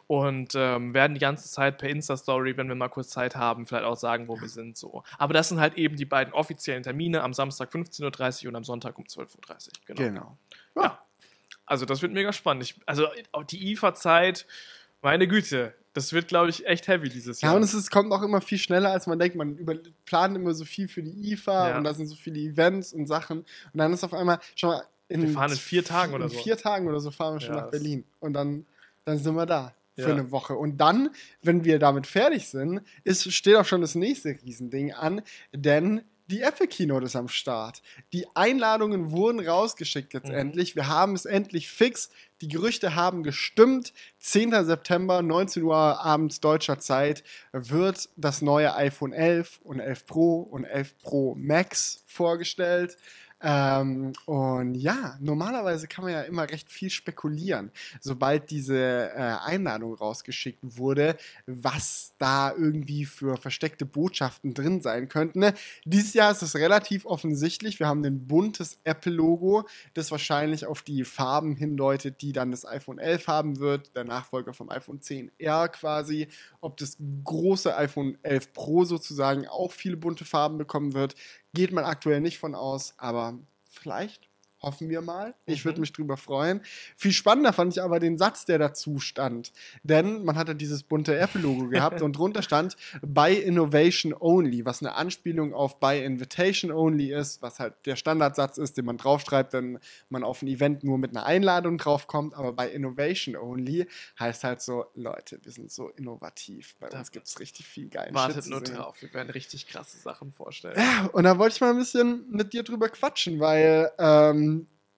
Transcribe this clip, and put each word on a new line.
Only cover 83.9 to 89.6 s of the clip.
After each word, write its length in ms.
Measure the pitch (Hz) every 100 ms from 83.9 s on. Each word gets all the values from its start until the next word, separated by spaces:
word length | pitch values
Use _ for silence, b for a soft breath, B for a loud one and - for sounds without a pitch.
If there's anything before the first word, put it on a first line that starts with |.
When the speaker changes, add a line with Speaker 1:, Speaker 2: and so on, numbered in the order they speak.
| 95 208 - _ _ _ _
Speaker 2:
hoffen 300 | 143 139 160
wir 120 | 165
mal. 340 | 165 175 214 - -
Ich 180 | 147
Speaker 1:
Mhm. 60 | 160
Speaker 2:
würd 80 | 160
mich 160 | 151
drüber 240 | - 151 135
freuen. 440 | - 139 160 196 B B B -
Viel 160 | 202
spannender 420 | - - 240 285
fand 200 | 185 180
ich 100 | 180
aber 160 | 180 170
den 180 | 165 165
Satz, 260 | 190 - -
der 120 | 160
dazu 400 | 147 147 - 143
stand. 540 | - - 135 117 117 B